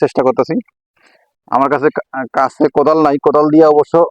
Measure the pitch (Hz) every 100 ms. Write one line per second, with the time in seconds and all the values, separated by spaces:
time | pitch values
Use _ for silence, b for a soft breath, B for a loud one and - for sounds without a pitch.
0 | 139 - 131 131 127 220 - _ _ _
1 | _ _ _ _ - 123 135 143 147 -
2 | - 135 131 - 131 - 147 - 139 160
3 | 151 143 151 143 151 156 156 147 139 165
4 | 170